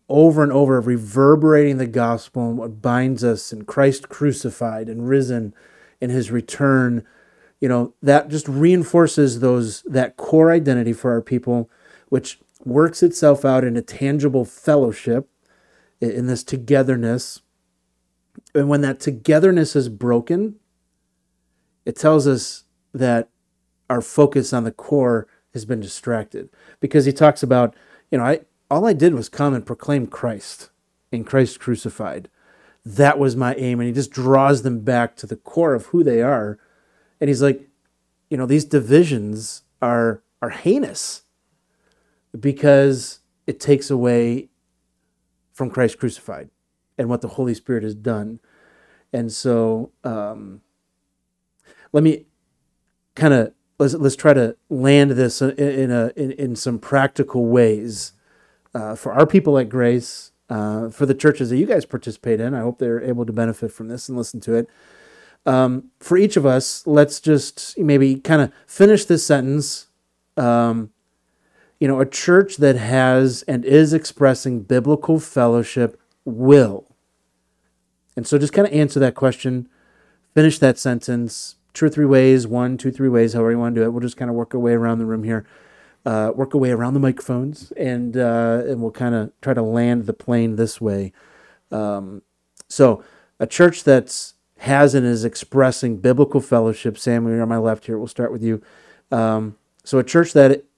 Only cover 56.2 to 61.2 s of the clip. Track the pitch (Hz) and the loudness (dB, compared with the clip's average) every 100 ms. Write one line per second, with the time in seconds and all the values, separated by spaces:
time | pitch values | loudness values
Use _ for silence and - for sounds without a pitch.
56.2 | 135 135 131 113 131 113 - 139 139 - | -8 -6 -8 -6 -6 -8 -2 0 0 -2
57.2 | 139 127 117 123 113 107 117 104 - _ | -4 -2 2 4 4 2 -6 -12 -14 _
58.2 | _ _ _ _ _ 117 107 110 - 120 | _ _ _ _ _ -12 -10 -10 -6 2
59.2 | 156 196 160 139 113 127 120 123 117 - | 4 4 4 0 0 0 2 0 -4 -16
60.2 | - _ - 110 107 107 113 - 135 135 | -20 _ -10 -6 -6 -6 -8 -4 -2 2